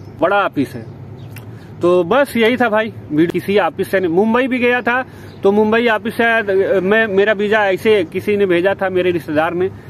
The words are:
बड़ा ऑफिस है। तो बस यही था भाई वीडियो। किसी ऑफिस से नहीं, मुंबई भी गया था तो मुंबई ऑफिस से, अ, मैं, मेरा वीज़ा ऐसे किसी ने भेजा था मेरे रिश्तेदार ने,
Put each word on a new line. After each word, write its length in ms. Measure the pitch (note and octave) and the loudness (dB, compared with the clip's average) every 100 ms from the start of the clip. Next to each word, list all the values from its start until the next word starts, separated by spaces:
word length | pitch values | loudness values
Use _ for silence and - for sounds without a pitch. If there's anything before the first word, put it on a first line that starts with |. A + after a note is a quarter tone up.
| - - | -18 -4
बड़ा 240 | E3 G3+ | 0 2
ऑफिस 300 | F#3 - C3 | 0 -2 -4
है। 240 | A#2+ A2+ - - - - - - - - - | -6 -16 -16 -16 -16 -16 -18 -18 -18 -18 -4
तो 220 | F3 F3+ | 0 2
बस 320 | E3+ B3 C#4 A#3 | 2 2 2 2
यही 200 | A3 B3 | 0 2
था 120 | A#3+ | 0
भाई 240 | G#3+ A3 - - | 0 -2 -8 -6
वीडियो। 220 | D3+ E3+ | 0 0
किसी 260 | F3 - G3+ | 0 0 2
ऑफिस 320 | E3+ D3+ F#3+ | 2 -2 -2
से 100 | F#3+ | 0
नहीं, 120 | F#3 | 0
मुंबई 340 | E3+ A3 A#3 C4 | 2 2 2 0
भी 120 | B3+ | 0
गया 240 | A#3+ B3 | 0 0
था 220 | A#3 B3 B3+ - - - | 0 -2 -4 -12 -20 -2
तो 100 | G3 | 0
मुंबई 360 | G#3 G#3+ A3+ A#3+ | 2 2 2 2
ऑफिस 260 | G#3+ A3 | 0 -2
से, 100 | - | 0
अ, 560 | A#3 A3+ G3+ G3 F3+ F#3+ | 2 2 0 0 2 0
मैं, 240 | F3+ G#3+ A3+ | 2 2 2
मेरा 260 | F#3+ G#3 | 2 2
वीज़ा 360 | G3+ G#3 A3 G3+ | 2 2 2 2
ऐसे 360 | F#3 A3+ G#3+ | 0 2 2
किसी 320 | D#3+ F#3 G#3 G#3 | 2 -4 -2 0
ने 100 | G3 | 2
भेजा 280 | F3 F#3 | 2 2
था 160 | G3 F#3+ | 0 -2
मेरे 200 | F#3 F3+ | 0 0
रिश्तेदार 440 | F3 C#3+ D3+ D#3+ | -2 -2 0 0
ने, 140 | F3 F#3+ - - | 0 -4 -6 -16